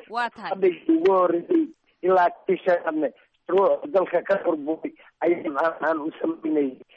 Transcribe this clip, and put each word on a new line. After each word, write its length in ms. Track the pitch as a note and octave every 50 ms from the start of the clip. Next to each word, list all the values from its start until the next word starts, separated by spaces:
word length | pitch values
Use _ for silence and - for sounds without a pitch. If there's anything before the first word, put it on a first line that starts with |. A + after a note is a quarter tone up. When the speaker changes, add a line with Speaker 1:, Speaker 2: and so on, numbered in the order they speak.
| -
Speaker 1:
Waa 240 | - G#3 A#3 - A3
tahay. 200 | - A3+ G3 F3
Speaker 2:
Fadhigii 460 | F#3+ F#3+ F#3+ F3+ E3 D#3 - D#4+ E4
ugu 160 | E4 E4 F#4+
horreeyey 520 | F#3+ F#3 F3+ E3+ A#3+ E4+ - - F4 E4 D#4 - - _ _ _ _ _
ilaa 280 | - F#3 F#3 F#3 F3 E3+ - -
kii 200 | - - F#3 -
shanaadne, 500 | - F#3+ F3 E3+ - E3 D#3 D#3 D3+ - - _ _ _ _ _ _ -
shuruucda 380 | F3 G3 G3 D#3+ C#3+ - -
dalka 360 | D3 C#3+ F#3+ F3+ - F3 E3+
ka 120 | E3+ - G3 F#3+
burburay 540 | - E3+ D#3+ D3+ C#3 D3+ D#3+ D#3 - - - _ - _ _
ayaan 400 | - D3+ E3+ F3 D#3+ D3+ D#3 C#3+
aan, 180 | C3+ E3 E3 - -
aan 200 | - D#3 E3 D3+
u 100 | C#3+ D#3+
samaynay. 580 | - - - D#3+ E3 - - D#3 D#3 D3+ C#3+ C3 C3 - - _ _